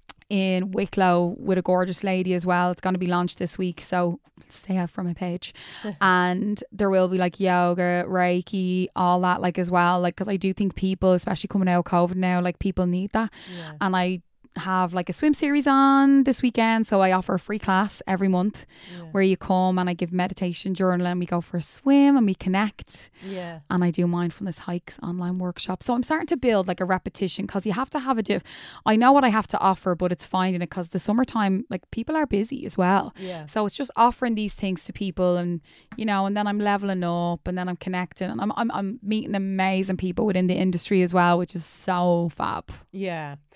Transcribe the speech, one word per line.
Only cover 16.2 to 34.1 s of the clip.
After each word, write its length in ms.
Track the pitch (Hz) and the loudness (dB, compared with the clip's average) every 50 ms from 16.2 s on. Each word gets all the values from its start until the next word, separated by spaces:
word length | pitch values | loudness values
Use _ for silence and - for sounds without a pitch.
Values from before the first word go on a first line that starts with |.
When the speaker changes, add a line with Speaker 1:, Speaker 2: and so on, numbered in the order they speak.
| 254 | 6
Speaker 1:
this 180 | 269 247 - | 4 2 2
weekend, 420 | - 247 - 240 226 226 226 226 220 | 0 0 2 2 2 2 2 2 0
so 160 | - 214 196 | 2 4 4
I 120 | 190 185 | 4 4
offer 220 | 185 185 - - 190 | 4 2 0 0 -2
a 40 | 175 | -2
free 220 | - - 214 214 | -2 -4 -8 -4
class 420 | - - 185 185 214 202 - - - - | 0 2 2 2 2 0 -4 -6 -4 -2
every 180 | 190 180 196 | 0 2 2
month 400 | 190 185 180 185 214 - - - - - - - - | 2 4 2 2 0 -2 -6 -14 -20 -20 -20 -20 -18
Speaker 2:
Yeah. 120 | 180 175 170 160 | -16 -16 -10 -2
Speaker 1:
where 100 | 160 196 | 0 2
you 140 | 190 190 185 | 4 4 2
come 420 | - - - 190 185 185 185 185 185 | 2 0 2 2 4 4 4 2 2
and 100 | 180 180 | 2 0
I 40 | 175 | -2
give 180 | 170 175 170 | -2 -4 -2
meditation 600 | 180 180 180 190 190 - 185 175 170 - - 196 185 | 0 -2 -2 -2 -2 -4 -4 -4 -4 -4 -4 -4 -2
journal 320 | 170 190 185 180 175 180 | 2 2 2 2 2 0
and 140 | 180 180 180 | 0 0 -2
we 60 | 175 | -2
go 140 | - 175 170 | -2 -2 -4
for 180 | - - - 170 | -4 -4 -6 -6
a 40 | |
swim 540 | 156 - - - - 269 277 277 277 277 277 | -6 -8 -8 -2 2 4 6 6 8 8 6
and 100 | 262 226 | 6 4
we 80 | 196 185 | 2 0
connect. 760 | - - 185 185 196 214 208 - - - - - - - - _ - 185 | 0 -2 -2 0 0 0 -2 -4 -10 -18 -18 -18 -18 -18 -20 _ -16 -14
Speaker 2:
Yeah. 360 | 190 190 185 175 170 170 160 143 - | -12 -10 -10 -10 -10 -12 -12 -6 -2
Speaker 1:
And 140 | 180 180 180 | 0 2 2
I 80 | 175 | 2
do 160 | 165 - 175 175 | 2 2 0 0
mindfulness 520 | 175 175 175 170 - - 202 185 165 - | 0 0 -2 -4 -4 -6 -8 -8 -8 -8
hikes, 380 | - - 175 175 - - - - | -8 -8 -8 -8 -8 -12 -14 -12
online 380 | - 170 175 180 175 175 185 185 | -10 -8 -6 -6 -4 -4 -4 -4
workshops. 480 | 180 180 175 - - - 185 - - | -4 -6 -6 -8 -6 -6 -8 -4 -2
So 80 | - 254 | -2 -2
I'm 80 | 247 | -2
starting 240 | 240 - 311 330 349 - | 0 -2 -2 -2 -2 -2
to 80 | 339 | -2
build, 300 | 247 - 240 220 196 185 | 0 2 2 2 2 2
like, 140 | 190 175 - | 0 -2 -2
a 40 | 190 | -2
repetition, 640 | 180 185 185 - 175 - - 190 175 - - - | -2 -2 -2 -4 -6 -6 -4 -4 -4 -4 -4 -6
'cause 200 | - - 196 - | -4 -4 -4 -4
you 60 | 214 | -2
have 160 | 180 226 262 - | -2 -4 -4 -4
to 100 | - 294 | -4 -4
have 180 | 254 262 254 226 | -2 -2 -2 0
a 40 | |
diff-, 200 | 196 - 202 190 - - - - - - - - - | 0 0 -2 -2 -4 -8 -16 -20 -18 -20 -18 -4 0
I 120 | 214 220 | 2 4
know 160 | 220 240 254 | 6 8 8
what 100 | 277 285 | 8 8
I 60 | 269 240 | 6 4
have 180 | 208 220 - - | 4 2 0 -2
to 100 | - - | -2 0
offer, 340 | - 190 185 - - 190 175 | 2 2 2 0 0 -2 -2
but 160 | 160 180 175 | 0 0 -2
it's 160 | 175 - - | -2 -4 -6
finding 340 | - - 185 185 185 180 170 | -4 -2 0 0 0 0 -2
it, 100 | 175 - | -4 -6
'cause 180 | - 190 175 170 | -6 -8 -8 -6
the 100 | - 180 | -6 -4
summertime, 680 | - - 208 233 262 - - 226 208 196 190 190 262 - | -2 0 2 2 0 0 0 0 2 2 2 0 -2 -4
like, 180 | - 185 - _ | -8 -10 -10 _
people 240 | - 220 226 - 311 | -10 -8 -6 -2 -2
are 100 | 311 302 | -2 0
busy 400 | - - 202 220 - - - - | 0 0 -2 -2 -2 -6 -8 -10
as 100 | - - | -6 -2
well. 380 | - 180 180 196 196 - - - | 0 2 4 2 2 0 -2 -8
Speaker 2:
Yeah. 300 | - 190 185 180 160 151 | -10 -10 -10 -10 -10 -10
Speaker 1:
So 180 | 147 - 220 214 | -6 -4 -2 -2
it's 120 | 202 - | -2 -4
just 160 | - 277 - - | -6 -8 -4 2
offering 400 | 226 233 247 | 4 4 4